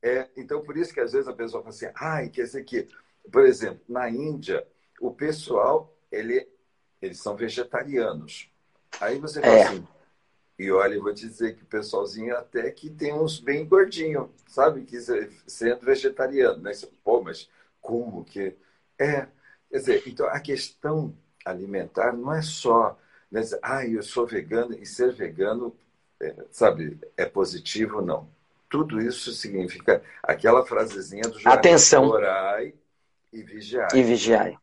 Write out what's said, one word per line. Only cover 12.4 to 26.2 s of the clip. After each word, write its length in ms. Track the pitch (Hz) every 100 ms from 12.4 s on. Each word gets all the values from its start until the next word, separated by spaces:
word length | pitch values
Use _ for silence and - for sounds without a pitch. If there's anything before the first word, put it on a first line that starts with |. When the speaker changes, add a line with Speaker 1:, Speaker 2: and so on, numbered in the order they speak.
| 123 123 120
Speaker 1:
que 200 | - 151
tem 240 | 156 147
uns 260 | 147 156 -
bem 240 | - 147 156
gordinho, 640 | 190 190 165 156 147 127 _ _
sabe? 340 | - 139 131
Que 180 | 117 120
cê-, 300 | 120 113 104 - _
sendo 340 | - 117 120 120
vegetariano, 760 | 135 135 135 131 139 120 98
né? 120 | 98
Cê, 120 | 101 - _
"Pô, 200 | - 117
mas 260 | 90 82 - _ _ _
como 420 | - 120 120 92
que?" 320 | - 101 98 - _ _ _ _
É, 300 | 143 143 139 _ _ _ _
quer 80 | 135
dizer, 240 | 127 110 -
então 200 | - -
a 120 | 143
questão 760 | 151 135 - _ 147 156 131 - _ _
alimentar 680 | - 90 98 98 85 - 113
não 200 | 120 127
é 100 | 160
só, 540 | 156 - 127 117 107 - _ _ _
né, 100 | 107
dizer, 180 | 110 -
"Ai, 340 | - 135 123 113
eu 60 |
sou 240 | 101 - 117
vegano", 480 | 113 78 110 120
e 100 | 113 101
ser 260 | - 123
vegano, 640 | 123 90 80 98 113 120 - _ _ _ _